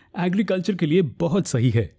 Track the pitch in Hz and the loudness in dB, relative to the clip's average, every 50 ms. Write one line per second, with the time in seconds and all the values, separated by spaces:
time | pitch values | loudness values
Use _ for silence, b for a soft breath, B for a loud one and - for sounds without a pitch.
0 | b b b - 175 180 180 202 214 180 190 190 170 - 202 175 175 147 156 190 | b b b -4 -2 0 0 0 0 0 -2 -2 -2 -2 -2 -2 0 2 2 2
1 | 175 123 - - - - 156 202 - - - 120 117 127 107 117 101 - - | 2 0 -2 -4 -2 0 0 0 -2 0 0 2 2 2 2 2 0 -2 -6